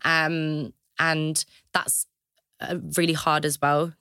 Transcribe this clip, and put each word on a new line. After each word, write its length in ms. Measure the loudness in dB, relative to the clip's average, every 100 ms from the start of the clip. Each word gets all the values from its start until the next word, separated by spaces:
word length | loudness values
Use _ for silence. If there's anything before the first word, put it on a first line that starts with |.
| 2
Um, 680 | 2 2 0 -2 -2 -6 -12 _ -2
and 440 | 0 0 0 -2 -6 _ _
that's, 320 | -2 0 -4 -4 _ _ _ _ -10
uh, 140 | -6 -6 -4 0
really 180 | 2
hard 320 | 2 2 2 0
as 140 | 0
well 340 | 2 2 0 -4